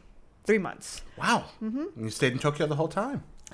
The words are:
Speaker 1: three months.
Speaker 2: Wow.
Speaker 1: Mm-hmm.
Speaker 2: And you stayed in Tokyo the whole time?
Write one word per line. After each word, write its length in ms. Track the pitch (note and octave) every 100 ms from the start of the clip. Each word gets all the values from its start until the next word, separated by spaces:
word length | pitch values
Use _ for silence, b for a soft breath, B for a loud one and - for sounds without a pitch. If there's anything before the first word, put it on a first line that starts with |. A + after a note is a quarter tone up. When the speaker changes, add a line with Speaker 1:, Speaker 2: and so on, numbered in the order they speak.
| - - - - -
Speaker 1:
three 120 | G#3+
months. 440 | E3+ - - - - -
Speaker 2:
Wow. 260 | D#3+ A#3 - -
Speaker 1:
Mm-hmm. 220 | A3 B3 E4+ A#2+
Speaker 2:
And 80 | A2
you 40 |
stayed 220 | - C3
in 80 | C3
Tokyo 260 | D3 C#3+ D3+
the 120 | D3
whole 100 | D#3+
time? 360 | G3 A#3 C#4+ - - -